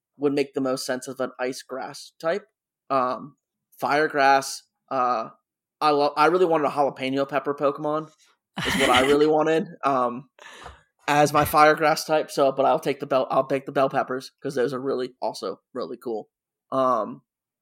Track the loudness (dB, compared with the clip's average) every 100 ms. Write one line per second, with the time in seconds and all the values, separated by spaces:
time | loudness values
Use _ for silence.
0 | _ -4 -2 0 -2 -2 -2 -4 -4 -8
1 | -8 -8 -8 -6 -8 -8 -12 -12 -12 -14
2 | -20 -8 -4 -4 -8 _ _ _ -4 -2
3 | -2 -4 -10 -20 _ _ _ -8 -2 0
4 | 0 2 4 4 2 -10 -16 _ -8 -2
5 | -2 -2 -6 -14 _ _ _ _ 0 2
6 | 2 4 2 4 2 2 0 0 -2 -2
7 | -4 -2 -2 -4 -4 -2 -2 -2 -4 -6
8 | -8 _ _ _ _ -8 -4 0 2 4
9 | 4 4 4 4 2 0 -2 -4 -2 0
10 | 0 -4 -14 _ -20 -20 -20 -20 _ _
11 | 0 4 4 4 2 6 6 6 2 0
12 | 0 -2 0 2 2 4 2 2 0 -6
13 | -2 -2 0 0 0 -2 -2 0 0 0
14 | -4 -6 -10 _ -6 -2 -2 -2 -4 -4
15 | -6 -8 -8 -6 -8 -10 _ -10 -10 -10
16 | -8 -10 -10 _ _ _ _ -2 0 0
17 | -4 -10 _ _ _ _